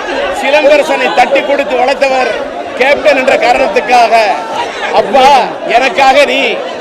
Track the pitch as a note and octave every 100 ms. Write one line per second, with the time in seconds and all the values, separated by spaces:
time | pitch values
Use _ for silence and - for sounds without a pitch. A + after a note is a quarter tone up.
0 | - C4+ C#4 C4+ C4+ D4 D4 D4 C4+ C4+
1 | B3+ B3+ B3 C#4 C4 C#4 C#4 B3+ B3+ C4+
2 | C#4 C4 A#3+ - - - - - B3+ C#4+
3 | D#4 C#4 C4 B3 A3+ B3+ B3+ G3+ A3+ B3
4 | A3+ A3+ G#3+ F3 - - - - - G3+
5 | G3+ C4 C4 C4+ G3 - - A3+ C4 G3+
6 | C4+ C4 C4 C4 B3 F#3+ - -